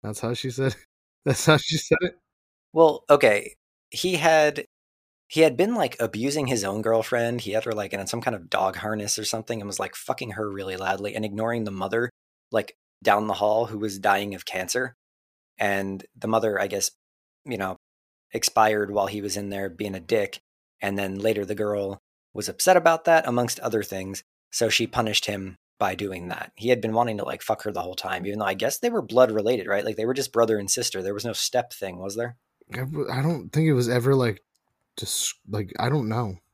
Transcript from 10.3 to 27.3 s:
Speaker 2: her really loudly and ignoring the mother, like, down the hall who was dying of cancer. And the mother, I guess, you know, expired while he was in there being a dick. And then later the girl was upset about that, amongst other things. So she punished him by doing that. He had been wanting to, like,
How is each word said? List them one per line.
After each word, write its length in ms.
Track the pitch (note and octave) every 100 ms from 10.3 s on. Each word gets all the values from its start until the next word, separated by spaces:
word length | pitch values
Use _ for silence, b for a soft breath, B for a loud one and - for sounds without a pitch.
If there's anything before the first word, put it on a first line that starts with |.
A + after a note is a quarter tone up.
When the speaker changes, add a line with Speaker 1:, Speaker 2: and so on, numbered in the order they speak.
Speaker 2:
her 200 | G#2+ G#2+
really 240 | G2 F#2+ F#2
loudly 400 | F#2 G2 G2+ G2+
and 80 |
ignoring 400 | G#2+ G2+ A2+ A#2
the 80 | G#2+
mother, 380 | G2 G2 A2+ A#2+ _ _ _ _
like, 240 | A2 - - _ _
down 260 | - G2+ G#2+
the 80 | G2+
hall 320 | G#2 G#2+ A#2
who 120 | A2
was 200 | G#2+ G2
dying 360 | G2+ G2 G2+ F#2+
of 100 | -
cancer. 500 | F#2 F2+ B2+ B2+ - _ _ _ _ _ _
And 460 | G#2+ G2 G2 G2 - -
the 120 | A2
mother, 320 | A2 A2 G2+
I 80 | G2
guess, 240 | G2+ F#2+ _ _ _ _ _ -
you 120 | A2+
know, 200 | F#2+ F#2 _ _ _ _ _
expired 600 | A#2 - - A2 G#2+ G2+
while 160 | G#2 G2
he 140 | G#2
was 160 | G2+ G2
in 120 | G2+
there 200 | G2 G2
being 260 | E2 G#2 F#2+
a 40 |
dick. 400 | E2+ A2+ G2+ - _ _ _ _
And 160 | G2+ G2
then 220 | G2 G2
later 260 | G#2+ G#2 G2
the 100 | G#2
girl 440 | G#2+ G#2 G2 G2 _ _ _
was 160 | - G#2
upset 260 | - - F#3
about 300 | E3 E3 -
that, 220 | E3 -
amongst 320 | A#2+ A#2+ -
other 240 | B2 G#2+
things. 400 | G2+ F#2+ F#2+ G2 - _ _
So 160 | - A2+
she 200 | - A#2
punished 380 | - A2+ G#2 -
him 300 | G2+ F#2+ F2+ _ _
by 160 | G2+
doing 360 | F#2+ G2+ F#2 F2
that. 220 | - - _
He 140 | A2+
had 120 | B2
been 120 | A2+
wanting 240 | A2 A#2+ G#2+
to, 60 |
like, 200 | -